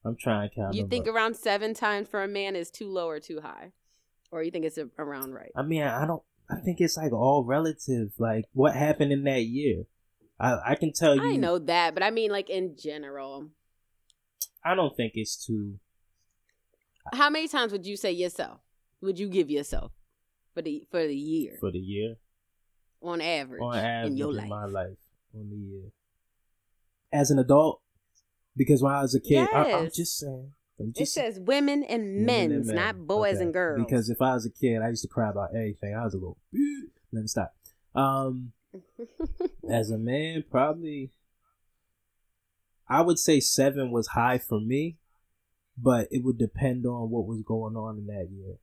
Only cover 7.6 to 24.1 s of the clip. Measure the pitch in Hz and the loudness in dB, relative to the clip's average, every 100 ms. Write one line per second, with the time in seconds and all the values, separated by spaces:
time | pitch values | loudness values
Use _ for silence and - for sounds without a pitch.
7.6 | 160 151 - 123 104 - 117 110 - 135 | 0 -4 -2 0 -2 -2 0 0 -2 4
8.6 | 147 131 151 151 143 139 139 131 113 127 | 4 6 2 4 4 4 2 0 0 0
9.6 | 147 113 110 _ _ _ _ _ 127 117 | 2 0 -4 _ _ _ _ _ 2 2
10.6 | 120 143 160 - 165 139 143 - 170 175 | 0 0 0 4 4 6 4 2 2 0
11.6 | 156 170 170 170 196 226 214 202 196 190 | 2 2 2 2 0 2 0 -2 -2 -4
12.6 | 185 147 151 151 143 139 135 139 151 _ | -4 -6 -10 -10 -12 -12 -10 -12 -14 _
13.6 | _ _ _ _ _ _ _ _ - _ | _ _ _ _ _ _ _ _ -10 _
14.6 | 165 185 165 - 117 110 107 - - 110 | 0 2 2 0 -4 -4 -6 -8 -6 -4
15.6 | 101 98 _ _ _ _ _ _ _ _ | -4 -10 _ _ _ _ _ _ _ _
16.6 | _ _ _ _ - 254 294 311 320 294 | _ _ _ _ -10 2 4 4 0 0
17.6 | - 196 180 202 202 175 180 - - - | 0 -2 -6 -2 -2 0 -2 -2 -8 -10
18.6 | _ _ _ _ 190 180 202 185 147 147 | _ _ _ _ -4 -4 0 0 2 0
19.6 | 147 - - - _ _ _ _ _ - | -2 -4 -4 -14 _ _ _ _ _ -8
20.6 | 160 147 - 175 156 139 147 160 120 - | -6 -8 -4 0 0 -2 -2 -2 -2 -4
21.6 | 95 90 92 101 110 113 _ _ _ _ | -4 -4 -4 -4 -4 -6 _ _ _ _
22.6 | _ _ _ _ 175 170 160 160 131 127 | _ _ _ _ -6 -4 -2 -2 -4 -6
23.6 | 120 117 113 117 117 | -4 -2 -2 -2 -2